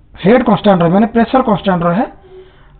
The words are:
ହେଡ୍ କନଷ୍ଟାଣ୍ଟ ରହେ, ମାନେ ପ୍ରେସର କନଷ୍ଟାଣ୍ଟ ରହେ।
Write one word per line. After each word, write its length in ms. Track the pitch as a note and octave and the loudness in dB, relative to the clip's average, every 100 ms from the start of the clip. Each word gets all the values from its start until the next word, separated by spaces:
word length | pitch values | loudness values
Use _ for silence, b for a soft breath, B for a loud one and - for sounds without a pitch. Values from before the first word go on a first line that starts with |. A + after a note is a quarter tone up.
| _ - | _ -4
ହେଡ୍ 180 | F3+ B3 | 0 2
କନଷ୍ଟାଣ୍ଟ 360 | A#3+ G3+ G#3 F#3 | 2 0 0 2
ରହେ, 100 | E3+ | 2
ମାନେ 140 | F#3+ A3+ | 0 0
ପ୍ରେସର 340 | A#3 A3 C4 | 0 0 0
କନଷ୍ଟାଣ୍ଟ 400 | A#3 F#3+ G3 F3+ | 0 -2 -2 -2
ରହେ। 200 | E3+ F#3 D4 - B B B B B | -2 -2 -4 -10 B B B B B